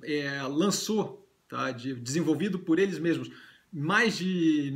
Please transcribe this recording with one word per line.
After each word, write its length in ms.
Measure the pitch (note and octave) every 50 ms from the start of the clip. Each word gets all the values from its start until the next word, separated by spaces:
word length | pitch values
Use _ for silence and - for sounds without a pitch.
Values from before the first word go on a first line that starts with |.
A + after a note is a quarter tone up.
| -
é, 380 | - D3 D3 C#3+ C#3 C#3 C#3
lançou, 840 | C3+ C3 C#3+ D3+ F#3 G3+ - - - - A3 G#3 F#3+ - - - - _ _ _ _ _
tá? 240 | - B2 C3 C3+
De, 220 | B2+ A#2+ A#2+ C3+ C3
desenvolvido 640 | A#2+ A#2 A#2+ C#3 E3+ E3 D3+ D#3 C#3 F#3+ G#3+ F3+ F3+
por 200 | - E3 D#3+ F3
eles 200 | G3 G3+ F3 D3+
mesmos, 320 | E3 E3+ D#3 C3 B2+ - - - - - - _ _ _ -
mais 400 | D3 C#3+ E3 G3 G#3+ A#3+ A3 -
de 560 | - F3 F#3 F#3 F3 E3 D#3+ D3+ D3+ C#3+ C#3 C3+